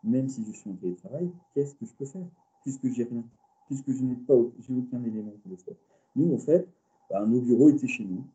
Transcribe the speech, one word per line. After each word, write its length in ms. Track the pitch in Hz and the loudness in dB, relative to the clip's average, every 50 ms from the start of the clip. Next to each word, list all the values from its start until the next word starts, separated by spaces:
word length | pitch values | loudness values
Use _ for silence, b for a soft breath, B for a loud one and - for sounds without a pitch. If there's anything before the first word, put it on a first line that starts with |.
| - | 0
même 240 | 110 120 131 131 131 | 0 0 0 0 -2
si 160 | - - 110 | -4 -6 -8
je 80 | 107 107 | -8 -10
suis 180 | - - 104 | -14 -12 -12
en 40 | 95 | -12
télétravail, 560 | 87 95 90 90 - _ 95 120 147 180 175 175 - _ _ _ | -8 -6 -6 -8 -8 _ -12 -6 -4 -4 -4 -6 -10 _ _ _
qu'est-ce 200 | 143 143 143 143 | -2 -2 -2 -4
que 120 | _ 120 | _ -14
je 80 | 113 _ | -16 _
peux 100 | _ 139 | _ -12
faire ? 220 | 135 - 190 180 180 _ _ _ _ _ _ _ | -12 -10 -12 -14 -14 _ _ _ _ _ _ _
Puisque 240 | 139 135 - - 131 117 | -8 -8 -4 -4 -4 -2
j'ai 120 | 123 120 | -2 -4
rien, 200 | 120 123 117 117 - _ _ _ _ _ _ _ | -4 -4 -8 -8 -8 _ _ _ _ _ _ _
puisque 240 | _ 139 135 135 - | _ -8 -8 -4 -4
je 120 | 131 131 131 | -2 0 0
n'ai 120 | 127 123 | -2 -2
pas, 180 | 120 - - 143 123 117 117 - - | -4 2 4 6 6 6 4 -2 -12
j'ai 140 | - - 127 | -10 -6 -4
aucun 280 | 127 123 123 127 120 120 | -4 -4 -4 -6 -6 -6
élément 300 | 113 107 107 104 107 104 104 _ | -4 -6 -6 -8 -10 -14 -16 _
pour 80 | 92 92 | -16 -16
le 40 | |
faire. 180 | 90 _ - - _ _ _ _ _ _ _ _ | -14 _ -18 -18 _ _ _ _ _ _ _ _
Nous, 180 | 127 151 170 143 | 0 2 2 2
en 40 | 113 | 0
fait, 300 | - - 151 180 185 - - _ _ _ _ _ _ _ | 2 4 4 4 4 0 -12 _ _ _ _ _ _ _
bah, 140 | - 98 104 | -4 -2 0
nos 140 | 110 117 127 | 2 2 2
bureaux 300 | 123 120 123 113 135 151 | 4 4 6 8 8 8
étaient 180 | - 139 131 120 | 8 6 2 -4
chez 160 | - - 110 | -6 -6 -8
nous. 200 | 95 90 92 131 - _ | -8 -8 -8 -10 -12 _